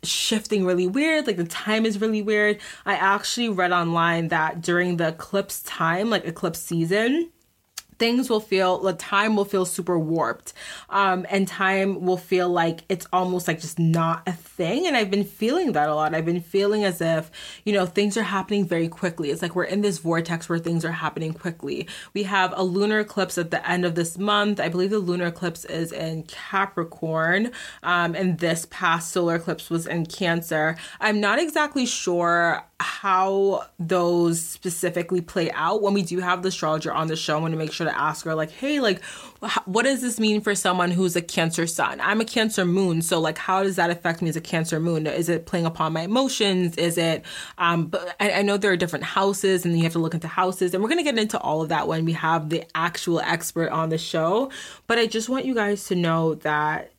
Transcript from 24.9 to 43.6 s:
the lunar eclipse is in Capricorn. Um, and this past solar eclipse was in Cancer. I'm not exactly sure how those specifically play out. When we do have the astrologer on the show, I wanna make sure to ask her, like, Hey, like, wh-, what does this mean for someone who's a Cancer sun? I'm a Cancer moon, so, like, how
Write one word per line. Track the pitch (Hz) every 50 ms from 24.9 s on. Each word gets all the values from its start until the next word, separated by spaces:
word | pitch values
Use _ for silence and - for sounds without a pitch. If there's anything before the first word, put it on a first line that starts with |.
the | 214 214
lunar | 190 170 175 180 180
eclipse | 170 170 - 185 175 165 - -
is | - - 160 165 165
in | - - 165 160 160 160 156
Capricorn. | - - - - - - 190 190 196 - - 170 165 - - - 160 160 160 160 165 175 196 220 240 247 - - - - - -
Um, | 170 180 175 175 170 170
and | 170 196 185 170 165
this | 170 165 165 165 165 -
past | - - 190 175 165 170 165 -
solar | - 185 175 170 165
eclipse | 165 165 - 160 160 - -
was | 170 165 165 -
in | 160 170 165
Cancer. | 160 - - 196 170 170 170 165 - 165 156 151 156 165 165 - - - -
I'm | - 214 208 208
not | 208 202 208 269
exactly | 349 311 302 320 302 294 294 277 254
sure | 240 - - - 185 175 175 170 170 170 170 170 170 156 - - _ _ _
how | - - - - - 196 190 185 190 190 196 196 196 196 190 - - - _ _
those | 175 165 185 180 175 175 175 175 170 170 165 165
specifically | - - - - - 185 170 - - 175 175 180 170 175 190 180
play | 170 - - 196 165 -
out. | - - 156 170 202 214 202
When | 196 202
we | 202 185
do | 165 175 180
have | 185 180 180 180 175
the | 190
astrologer | 180 - - 156 156 160 160 160 -
on | 151 160 160
the | 156
show, | 160 - - 156
I | 151
wanna | 165 165 165
make | 160 160 156 -
sure | - 170 156
to | - -
ask | 143 156 151 - -
her, | 165 160
like, | 156 156 156 -
Hey, | - 262 277 302 285
like, | 254 214 190 185 - - - - - - - - -
wh-, | 226 - - -
what | - 185 220 240
does | 269 277 240
this | 254 247 - -
mean | 220 214 208 208
for | 208 220 202
someone | - - 196 180 185 180 175 175
who's | 175 190 180 170
a | 180 170
Cancer | - - - 165 165 165 - 165
sun? | 165 - - 143 - - -
I'm | - - 208 220
a | 226
Cancer | 220 - 240 220 220 214 - 185
moon, | 175 170 190 196 185 165 165 165
so, | - 185 165
like, | 160 156 156
how | - - - 185 190